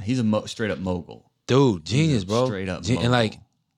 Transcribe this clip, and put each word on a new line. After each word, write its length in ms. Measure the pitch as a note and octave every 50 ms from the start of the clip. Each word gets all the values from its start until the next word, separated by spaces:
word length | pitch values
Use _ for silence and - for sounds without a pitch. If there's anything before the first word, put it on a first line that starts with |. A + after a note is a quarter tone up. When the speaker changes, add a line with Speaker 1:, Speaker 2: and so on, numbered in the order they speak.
Speaker 1:
He's 160 | F#2+ A2+ C3 B2+
a 60 | A2+
mo-, 220 | G#2+ G#2+ G#2+ -
straight 260 | - - - A2+ G2+
up 80 | E2 C#2
mogul. 500 | F#2 F#2 F2+ F2 - - A1+ A1+ - _ _ _ _
Speaker 2:
Dude, 400 | - A#2 C3+ C#3+ B2+ G2+ E2+ -
Speaker 1:
He's 80 | D#2 A2
a 20 |
Speaker 2:
genius, 280 | C#3+ D#3+ D#3+ C#3 G#2+ F#2
bro. 220 | F#2 G#2+ A#2+ B2+
Speaker 1:
straight 220 | B2+ G#2 F#2 F#2+ F#2+
up 140 | F2+ -
Speaker 2:
Gen-, 160 | E2+ F#2+ A#2+ E2
and, 140 | G#2+ A#2+
like, 220 | B2 A#2+ A2+ G#2 -
Speaker 1:
mogul. 120 | - - _ _ _ _ _ _